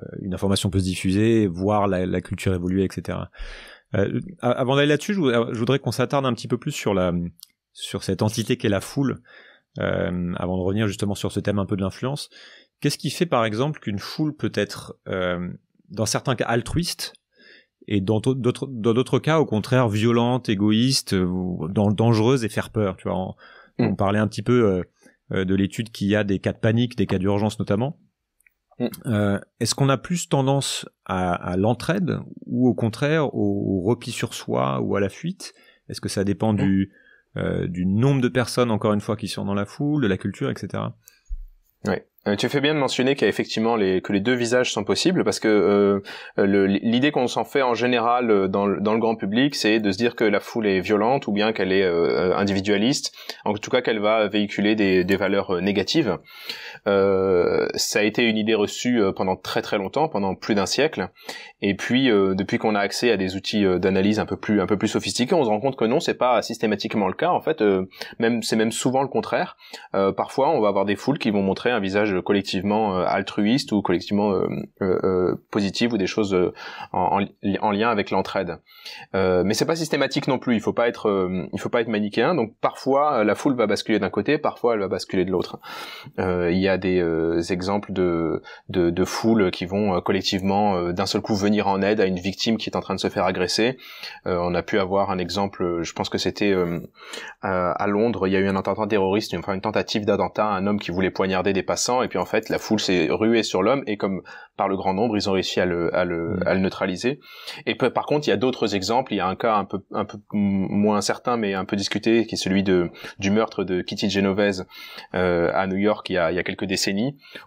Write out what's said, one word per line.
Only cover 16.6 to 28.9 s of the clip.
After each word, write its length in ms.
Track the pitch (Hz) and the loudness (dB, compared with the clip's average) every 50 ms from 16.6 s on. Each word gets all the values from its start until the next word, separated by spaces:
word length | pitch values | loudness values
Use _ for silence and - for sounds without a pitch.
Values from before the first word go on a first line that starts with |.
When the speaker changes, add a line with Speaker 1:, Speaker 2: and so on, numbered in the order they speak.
| - - - - 175 - - - - - - _ _ _ _ _ _ - - - _ _ _ _ - - | -2 -2 -4 -4 -4 -4 -6 -10 -10 -12 -14 _ _ _ _ _ _ -20 -20 -20 _ _ _ _ -6 -4
Speaker 1:
et 120 | 104 101 | -2 0
dans 220 | 95 101 107 107 | 0 0 0 0
to-, 140 | - 135 131 | 2 0 0
d'autres, 320 | 135 113 123 120 - 139 135 | 0 0 -2 -2 -2 -4 -8
dans 240 | 131 113 101 117 110 | -6 -2 0 2 2
d'autres 260 | 120 123 - 143 127 | 2 2 0 0 0
cas, 200 | - 151 160 160 | 2 2 2 2
au 60 | 135 | 2
contraire, 440 | - 107 107 92 - 127 127 127 110 | 2 0 -2 0 2 2 2 2 2
violente, 580 | 101 107 107 117 117 117 117 120 127 123 123 - | 2 2 2 4 4 4 2 2 0 -2 -2 -2
égoïste, 680 | 107 95 104 107 107 113 123 135 135 - - - 101 | 0 2 2 2 4 4 2 2 0 -2 -2 -2 0
euh, 120 | 95 92 | 0 0
ou 420 | 90 90 92 90 92 90 87 78 82 | 0 0 -2 -4 -4 -4 -6 -6 -4
dan-, 220 | - 110 101 104 | 0 2 2 2
dangereuse 540 | 101 85 113 117 117 107 107 123 139 131 113 | 2 2 4 4 4 4 4 4 2 2 0
et 40 | 101 | -2
faire 200 | - 104 - - | -4 -6 -6 -4
peur, 260 | - 110 104 95 90 - | -2 -2 -2 -2 -2 -4
tu 120 | - 98 | -6 -4
vois. 80 | 92 92 | -4 -4
On, 160 | 95 101 - - - - - - - _ _ - | -4 -6 -8 -12 -18 -20 -20 -20 -20 _ _ -2
Speaker 2:
Mm. 80 | 120 107 | 0 0
Speaker 1:
on 80 | 98 | 0
parlait 240 | - 104 98 104 107 | 0 0 2 2 2
un 80 | 107 104 | 2 0
petit 140 | - - | -2 -4
peu, 220 | 104 123 123 123 113 | 0 2 4 4 4
euh, 200 | 101 92 90 85 - _ _ _ - _ _ _ - 107 | 4 4 2 -2 -6 _ _ _ -20 _ _ _ -6 -4
euh, 120 | 98 95 | -2 0
de 100 | 92 95 | 0 2
l'étude 360 | 95 98 95 - - 113 107 | 2 2 0 -2 -4 -8 -8
qu'il 160 | - - 101 98 | -6 -2 0 2
y 80 | 104 | 2
a 80 | 104 104 | 2 2
des 160 | 101 98 92 | 0 0 0
cas 120 | - 98 | 0 -2
de 60 | - - | -2 0
panique, 400 | - 110 113 117 123 120 - - | 0 2 2 2 2 0 0 -2
des 100 | 98 - | -2 0
cas 100 | 101 92 | 0 0
d'urgence 400 | 90 101 101 101 104 107 - - | 0 0 0 0 0 -2 -2 -2
notamment. 380 | 98 - 101 101 123 143 - - _ _ _ _ _ _ _ _ _ _ _ _ _ _ _ - | -2 -2 -2 0 -2 -4 -6 -10 _ _ _ _ _ _ _ _ _ _ _ _ _ _ _ -6
Speaker 2:
Mm. 80 | 123 - | -6 -6